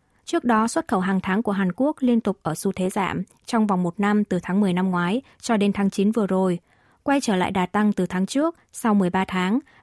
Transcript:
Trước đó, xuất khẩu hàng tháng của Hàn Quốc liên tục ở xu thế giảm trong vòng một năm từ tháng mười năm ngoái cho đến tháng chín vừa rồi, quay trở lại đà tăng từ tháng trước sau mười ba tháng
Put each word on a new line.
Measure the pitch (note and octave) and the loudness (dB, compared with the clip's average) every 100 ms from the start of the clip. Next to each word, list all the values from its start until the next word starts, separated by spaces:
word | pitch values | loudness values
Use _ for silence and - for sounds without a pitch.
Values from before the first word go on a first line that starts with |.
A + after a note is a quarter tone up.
| _ _ | _ _
Trước | - E4+ | -6 -2
đó, | A#3+ A3 A3+ | 2 2 2
xuất | - - | -2 -2
khẩu | G3 | -2
hàng | F#3 F#3+ | 0 0
tháng | F#3+ F#3+ | 0 -2
của | A#3 | 0
Hàn | G3 F#3 | 0 -2
Quốc | - C4+ D#4 | 0 -2 0
liên | B3 A#3 | 0 2
tục | G#3+ F#3 | 0 -4
ở | - | -4
xu | D#3 G3 | -4 -4
thế | F#3 F#3 | -2 -2
giảm | G#3+ F3 - F#3+ _ - | -2 -2 -4 -6 _ -4
trong | A#3 G#3+ | 0 2
vòng | F#3 | 2
một | F3 E3+ | -2 -2
năm | G3+ G#3 | 0 0
từ | G#3 F3+ | 0 -2
tháng | - F#3 | -2 0
mười | G3+ | 2
năm | F3+ F#3+ | 2 0
ngoái | F3+ F3 A3+ - _ | 0 0 -2 -6 _
cho | - A3 | -2 0
đến | G3+ | 2
tháng | G3+ G3 | 2 0
chín | - G3 | 2 0
vừa | A3 G3 | 2 0
rồi, | F#3 F#3+ F3 - _ _ _ | 2 0 -2 -6 _ _ _
quay | - C#4 | -2 0
trở | B3+ F#3 | 0 0
lại | - | 0
đà | F#3+ F3+ | -2 -2
tăng | G#3 G#3 | 0 0
từ | G3+ F3+ | 0 -2
tháng | F#3 F#3+ | -2 -2
trước | C4+ D#4+ E4 _ | 0 -2 -4 _
sau | - A#3 | -4 0
mười | G#3 F3+ | 2 2
ba | F#3 | 0
tháng | F#3+ F#3 F3+ A#3+ - - | -2 -2 0 -2 -4 -14